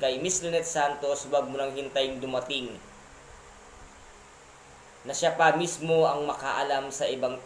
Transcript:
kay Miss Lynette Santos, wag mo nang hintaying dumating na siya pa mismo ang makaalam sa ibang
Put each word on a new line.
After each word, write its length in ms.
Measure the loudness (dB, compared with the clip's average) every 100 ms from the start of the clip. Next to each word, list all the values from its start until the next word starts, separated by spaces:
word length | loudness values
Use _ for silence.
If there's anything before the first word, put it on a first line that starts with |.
kay 160 | 0 0
Miss 240 | 0 -2
Lynette 240 | 0 0 0
Santos, 640 | 0 0 0 -2 -2 0
wag 160 | 0 0
mo 80 | -2
nang 160 | -4
hintaying 480 | -4 -4 -2 -2 -2
dumating 560 | -4 -4 -4 -6 -6 -10 -16 -20 -20 -20 -20 -20 -20 -20 -20 -20 -20 -20 -20 -20 -20 -20 -20 -20 -20 -20 -20 -16 -8
na 80 | 0
siya 240 | 2 6
pa 160 | 6 6
mismo 480 | 0 -4 2 6
ang 240 | 6 4 -2
makaalam 640 | -2 -2 -2 0 0 -2
sa 160 | -4 -2
ibang 320 | 0 -2 -4